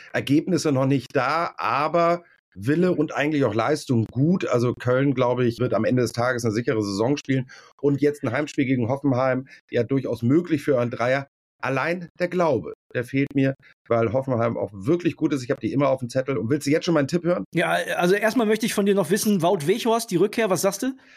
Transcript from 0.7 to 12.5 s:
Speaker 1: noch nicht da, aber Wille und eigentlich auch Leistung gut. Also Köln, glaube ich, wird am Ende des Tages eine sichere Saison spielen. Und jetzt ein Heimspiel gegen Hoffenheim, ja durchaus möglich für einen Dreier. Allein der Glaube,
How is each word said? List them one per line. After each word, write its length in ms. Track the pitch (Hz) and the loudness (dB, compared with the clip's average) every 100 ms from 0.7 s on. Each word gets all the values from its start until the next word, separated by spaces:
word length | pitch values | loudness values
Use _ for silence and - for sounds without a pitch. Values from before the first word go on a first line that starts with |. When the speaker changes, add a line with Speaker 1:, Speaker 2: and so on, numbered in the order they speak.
Speaker 1:
noch 140 | 131 135 | 2 2
nicht 220 | 139 - | 0 -2
da, 400 | 139 127 160 170 - | -2 0 0 -2 -4
aber 680 | 98 131 151 170 170 175 - _ _ | -2 0 0 2 2 0 -4 _ _
Wille 380 | 92 107 160 180 | -6 -2 2 2
und 220 | 151 156 | 2 -2
eigentlich 300 | 120 147 147 | -2 0 2
auch 100 | 123 | 2
Leistung 520 | 107 117 151 - 117 107 | 2 0 -2 0 0 0
gut. 360 | 123 156 185 - | 0 2 2 0
Also 260 | 123 120 | 0 0
Köln, 400 | - 123 127 143 | -2 0 2 2
glaube 320 | 127 123 127 | 2 0 2
ich, 140 | 120 117 | 0 0
wird 160 | 120 | -2
am 100 | 104 | 0
Ende 160 | 110 127 | 2 2
des 120 | 113 | 0
Tages 340 | 120 123 120 117 | 0 -2 0 -2
eine 80 | |
sichere 280 | 107 120 113 | -2 -2 -2
Saison 360 | 101 98 120 143 | -2 0 0 -2
spielen. 320 | - 131 131 - - _ | -2 -2 -4 -12 -20 _
Und 220 | 143 143 | 0 2
jetzt 240 | 147 147 | 0 0
ein 80 | 127 | -4
Heimspiel 320 | 127 151 - | -4 -2 -2
gegen 240 | 131 127 117 | 0 0 0
Hoffenheim, 600 | 135 143 123 131 127 131 - _ | 0 0 0 0 -2 -6 -18 _
ja 120 | 120 | -2
durchaus 400 | 113 139 113 120 | 0 -2 -2 -2
möglich 400 | 120 156 170 151 | 2 2 2 -2
für 180 | - 127 | 0 0
einen 100 | 120 | 0
Dreier. 360 | 117 120 139 139 _ _ _ | -2 0 0 -4 _ _ _
Allein 460 | 123 131 151 180 165 - | -4 -2 -2 -4 -8 -6
der 100 | 180 | -4
Glaube, 440 | 180 160 | 0 2